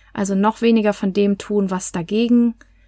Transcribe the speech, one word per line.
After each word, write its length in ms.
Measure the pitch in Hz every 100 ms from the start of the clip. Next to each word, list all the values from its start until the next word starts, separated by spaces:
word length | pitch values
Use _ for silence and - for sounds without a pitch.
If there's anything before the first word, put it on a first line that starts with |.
| _
Also 220 | - 196
noch 260 | 196 208 226
weniger 300 | 233 226 208
von 200 | 202 196
dem 260 | 185 202 196
tun, 320 | - 208 196
was 220 | 185 -
dagegen 600 | 185 170 208 233 240 233 226 _ _